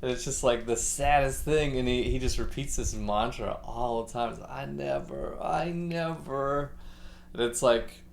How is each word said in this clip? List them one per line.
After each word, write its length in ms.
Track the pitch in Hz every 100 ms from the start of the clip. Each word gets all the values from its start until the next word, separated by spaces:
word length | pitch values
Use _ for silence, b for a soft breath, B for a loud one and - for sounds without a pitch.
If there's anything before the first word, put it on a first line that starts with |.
And 80 | 131
it's 140 | 123
just, 180 | - 131
like, 240 | 135 120 113
the 100 | 113
saddest 680 | - - 143 147 135 123
thing, 320 | - 156 147 135
and 80 | 123
he, 180 | 123 110
he 80 | 127
just 200 | 127 -
repeats 380 | 110 - 135 -
this 180 | 117
mantra 640 | 113 104 104 117 123 104 -
all 400 | - 117 120 113
the 80 | 113
time. 180 | 120 117
It's 100 | -
like, 100 | -
I 140 | 135
never, 720 | 139 69 139 - - 139 - -
I 280 | - 160 165
never. 1000 | 170 175 170 165 160 151 139 139 143 143 - B B B B B
And 100 | -
it's 200 | 117 117
like 400 | 131 117 - - -